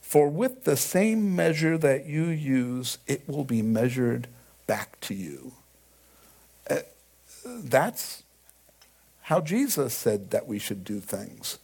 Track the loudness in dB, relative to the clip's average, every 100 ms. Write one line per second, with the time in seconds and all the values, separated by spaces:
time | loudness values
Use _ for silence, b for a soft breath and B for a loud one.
0 | 6 6 6 2 -2 0 0 0 2 2
1 | 2 2 2 2 2 4 2 4 4 2
2 | 0 -2 0 0 2 2 2 -4 -6 -8
3 | -4 -6 -4 -6 0 0 2 2 2 2
4 | 0 0 -6 B B B -4 -4 -4 -12
5 | -10 -8 -8 -10 -16 -18 _ _ _ b
6 | b b b b b _ -4 -4 -4 -20
7 | _ _ _ -18 -14 -12 2 2 2 -4
8 | -12 -12 _ _ _ _ _ _ -20 _
9 | _ _ 0 0 2 0 0 0 -2 0
10 | 0 0 0 -4 -2 -6 -6 -8 -6 -8
11 | -6 -10 -10 -12 -12 -12